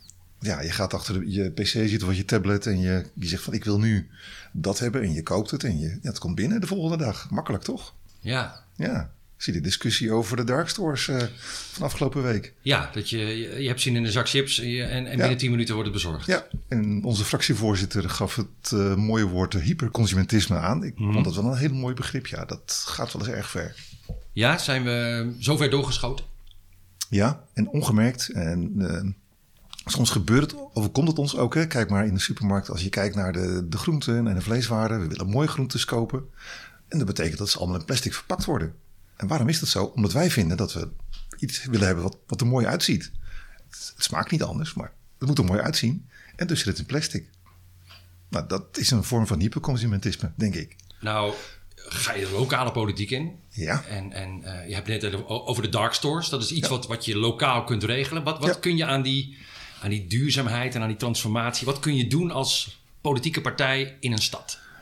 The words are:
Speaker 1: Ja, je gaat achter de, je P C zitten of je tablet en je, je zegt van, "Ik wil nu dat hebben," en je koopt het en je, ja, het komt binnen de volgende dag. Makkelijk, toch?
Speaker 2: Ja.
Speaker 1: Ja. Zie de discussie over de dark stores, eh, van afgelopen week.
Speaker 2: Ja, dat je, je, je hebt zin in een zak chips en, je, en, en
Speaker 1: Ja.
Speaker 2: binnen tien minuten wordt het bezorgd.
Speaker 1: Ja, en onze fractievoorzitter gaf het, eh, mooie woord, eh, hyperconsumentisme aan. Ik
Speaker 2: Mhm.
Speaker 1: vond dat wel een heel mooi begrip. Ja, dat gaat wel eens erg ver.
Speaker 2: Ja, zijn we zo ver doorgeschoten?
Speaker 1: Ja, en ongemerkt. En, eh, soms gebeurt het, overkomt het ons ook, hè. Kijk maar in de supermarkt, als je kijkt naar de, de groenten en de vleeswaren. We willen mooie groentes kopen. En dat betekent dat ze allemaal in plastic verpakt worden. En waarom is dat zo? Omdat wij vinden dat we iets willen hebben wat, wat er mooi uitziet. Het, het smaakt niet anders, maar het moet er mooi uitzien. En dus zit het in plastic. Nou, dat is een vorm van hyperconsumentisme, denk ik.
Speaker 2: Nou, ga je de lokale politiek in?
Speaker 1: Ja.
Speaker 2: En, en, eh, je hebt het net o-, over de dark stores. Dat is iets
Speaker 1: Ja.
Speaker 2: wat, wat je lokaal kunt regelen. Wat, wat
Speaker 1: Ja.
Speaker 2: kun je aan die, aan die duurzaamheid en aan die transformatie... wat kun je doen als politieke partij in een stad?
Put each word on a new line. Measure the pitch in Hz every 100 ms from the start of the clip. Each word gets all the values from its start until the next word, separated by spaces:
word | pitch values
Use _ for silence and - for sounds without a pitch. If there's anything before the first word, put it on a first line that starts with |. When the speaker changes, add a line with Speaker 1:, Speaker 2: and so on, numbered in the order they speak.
| - - - -
Speaker 1:
Ja, | 104 73
je | 80
gaat | 95 95
achter | 87 - 95
de, | 95
je | 98 92
P | 107
C | 98
zitten | 113 107 104 90
of | 95
je | 98
tablet | 110 98 101 110
en | 95
je, | 92 92 -
je | - 85
zegt | 90
van, | -
"Ik | 107
wil | 107 101
nu | 110 101 - - - - -
dat | - 101 -
hebben," | 117 127
en | 98
je | 78
koopt | 80 92 104
het | 147
en | 117 76
je, | 78
ja, | 92 131
het | -
komt | 165 156
binnen | 120 226
de | 180
volgende | 196 160 165
dag. | 120 - -
Makkelijk, | - 156 98
toch? | - 262 - - - -
Speaker 2:
Ja. | - 127 104 - - -
Speaker 1:
Ja. | - - - - - -
Zie | -
de | 82
discussie | 90 - 120 - 110
over | 110 104 123
de |
dark | 117 139 165
stores, | - 165 135 -
eh, | 127 117 - - - -
van | - 139
afgelopen | - 135 143
week. | 123 104 - -
Speaker 2:
Ja, | 135 110 -
dat | 107 -
je, | 113
je, | 107 113 113 120
je | 131
hebt | 123
zin | 131 120
in | 113
een |
zak | 117 -
chips | 139 135 -
en, | 120
je, | 123
en, | 120 127 127
en |
Speaker 1:
Ja. | 127
Speaker 2:
binnen | 117 127
tien | 131
minuten | 120 113 110
wordt | 101
het | -
bezorgd. | 87 76 -
Speaker 1:
Ja, | - - - -
en | 117 104 104
onze | 120 104 101
fractievoorzitter | - - 110 110 95 98 104 90
gaf | - 98 -
het, | 95 - -
eh, | 104 98 98
mooie | 107 110 98
woord, | 90 92 82
eh, |
hyperconsumentisme | 80 82 117 - 104 92 95 107 - 85
aan. | 87 -
Ik | 196 -
Speaker 2:
Mhm. | 104
Speaker 1:
vond | 107 190
dat | 160
wel | 117
een | 131
heel | 147
mooi | 131 123 123
begrip. | - 135 127
Ja, | 160 -
dat | - - - -
gaat | - -
wel | - 113
eens | -
erg | -
ver. | 90 80 - - - - - -
Speaker 2:
Ja, | 104 120 170
zijn | - 131
we | 123 120 117 117 117 120
zo | 123 151
ver | 143
doorgeschoten? | 139 135 - 123 - - - - - - - - - -
Speaker 1:
Ja, | 101 117 151 -
en | - 107
ongemerkt. | 147 - 107 120 123 -
En, | 95 82 87 85 101
eh, | 90 87 98 - _ _ _ - - - -
soms | - 117
gebeurt | 107 92 127 151
het, | - -
overkomt | 110 104 - 160
het | 156
ons | 143 123
ook, | 120 160
hè. | 160
Kijk | 120 101
maar | 98 107
in |
de | 92
supermarkt, | - - 101 98 -
als | 85
je | 92
kijkt | 104 101 101
naar | 92
de, | 90 90 90 85
de | 92
groenten | 175 151 120 120 117
en |
de | 92
vleeswaren. | 104 120 120 110 110 110
We | 80
willen | 95 92
mooie | 123 151
groentes | - 127 - -
kopen. | 117 113 135 - - - - - - -
En | 151
dat | 98
betekent | 98 80 80
dat | 101
ze | -
allemaal | 90 90
in | -
plastic | 131 101
verpakt | - - 185 -
worden. | 120 80 - - - - -
En | 98
waarom | 160 123
is | 160
dat | -
zo? | 92
Omdat | 101 120 101
wij | 117 180
vinden | 143 82 90
dat | 92
we | - - - - - - -
iets | 139 - 131
willen | 110 95
hebben | 85
wat, | 90 - -
wat | -
er | 120
mooi | 127 -
uitziet. | 175 - - - - - - - - -
Het, | - - -
het |
smaakt | - 76 -
niet | 160
anders, | - - 156
maar | - - - - -
het | 131
moet | 135
er | 90
mooi | 101
uitzien. | - - 117 175 - - - -
En | 180
dus | -
zit | 98
het | 90
in | -
plastic. | 143 - 90 - - - - - - - - - - -
Nou, | 85 -
dat | 98 - -
is | -
een | 113
vorm | - 117 110
van | 82
hyperconsumentisme, | 101 - - 123 117 98 104 - 85 -
denk | 107 90
ik. | - - - -
Speaker 2:
Nou, | 107 107 104 - - - - -
ga | - - 117
je | 104 95
de |
lokale | 98 131 131 123
politiek | 117 104 101 104
in? | 127 165 - -
Speaker 1:
Ja. | - 156 143
Speaker 2:
En, | 135 104 95
en, | 95 95 95
eh, | 95 92 85
je | 98
hebt | 110
het | 107
net | 104 95
o-, | - 113 -
over | 117
de | 101
dark | 107 117
stores. | - 143 165 160
Dat | 131
is | 107
iets | 160 156
Speaker 1:
Ja. |
Speaker 2:
wat, | 127 -
wat | 113 113
je | 104
lokaal | 117 - 139 120
kunt | 117 107
regelen. | 107 127 139 165
Wat, | 147 160
wat | 156
Speaker 1:
Ja. | -
Speaker 2:
kun | 180 165
je | 143
aan | 135
die, | 131 135 139 - - - - -
aan | 101
die | 104 87
duurzaamheid | 117 143 135 120 120 123 117
en |
aan | 113
die | 107
transformatie... | 120 117 110 113 120 - -
wat | 139
kun | 156 139
je | 107
doen | 151 175
als | 135 - - - - - -
politieke | 151 139 165 156
partij | 123 131 135 135 135 -
in | 123
een | 110
stad? | - - - - - -